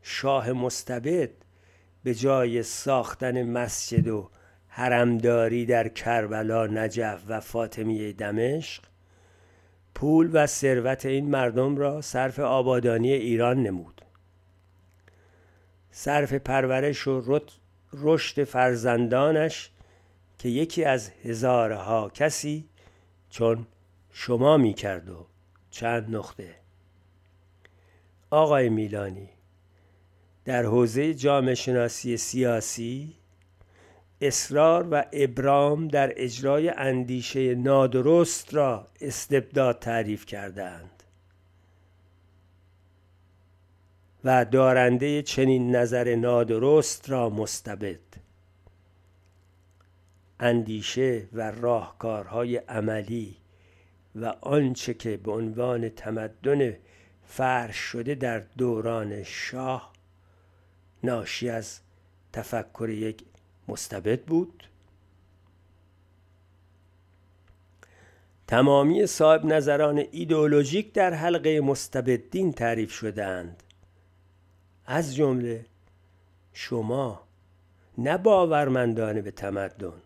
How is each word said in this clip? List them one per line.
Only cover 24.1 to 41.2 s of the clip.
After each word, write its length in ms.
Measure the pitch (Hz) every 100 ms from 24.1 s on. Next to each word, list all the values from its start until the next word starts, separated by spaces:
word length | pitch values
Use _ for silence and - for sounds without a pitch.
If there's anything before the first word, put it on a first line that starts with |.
شما 460 | - - 120 139 151
می‌کرد 520 | 120 98 101 92 85
و 180 | 85 85 _ _ _ _
چند 440 | - 117 117 110 110
نقطه. 400 | 101 - 90 - _ _ _ _ _ _ _ _ _ _ _ _ _ _ _ _ _
آقای 400 | 151 156 143 123
میلانی، 600 | 110 107 104 101 95 95 _ _ _ _ _ _ _ _ _ _ _ -
در 180 | 127
حوزه 500 | 113 120 117 117 151
جامعه 420 | 147 139 139 131 123
شناسی 640 | - 127 120 - 123 117
سیاسی، 960 | - 127 127 113 107 - 117 131 151 160 _ _ _ _ - _ _ _ _ _
اصرار 680 | 143 - - 143 160 165 175
و 140 | 151 -
ابرام 760 | 139 135 120 135 139 143 151 160
در 260 | 143 135 -
اجرای 540 | 127 113 135 143 165
اندیشه 840 | - 135 127 123 127 120 135 131 123
نادرست 960 | 127 139 131 127 131 170 170 - -
را 340 | 151 139 110 101 _
استبداد 760 | 143 - - 143 - 139 131 120
تعریف 460 | 117 117 104 104 -
کردند 800 | 104 98 95 90 87 87 _ _ _